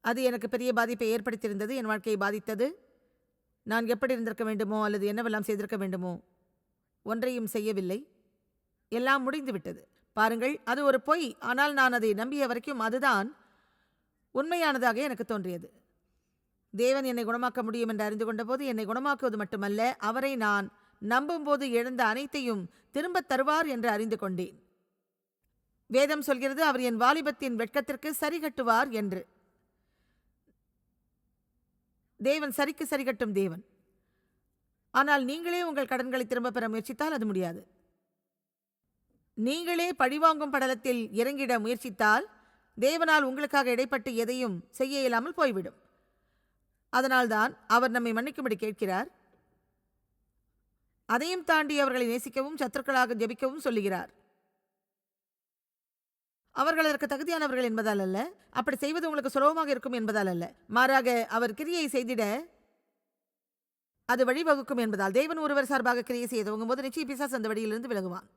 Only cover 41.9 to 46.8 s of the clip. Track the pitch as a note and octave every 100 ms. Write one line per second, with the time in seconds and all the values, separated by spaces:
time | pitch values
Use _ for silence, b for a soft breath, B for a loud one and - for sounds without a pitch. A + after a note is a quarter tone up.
41.9 | F#3+ G#3+ A3 G#4 - b b b - B3+
42.9 | E4 E4 D4+ C4+ C4 D4 C#4+ B3+ A#3+ C4
43.9 | C4+ C4 A3+ A3+ B3+ A#3+ F3 - - C4
44.9 | C#4 B3+ A#3 C#4+ F4+ C#4+ F#3+ E3+ _ _
45.9 | _ _ _ _ _ _ _ _ _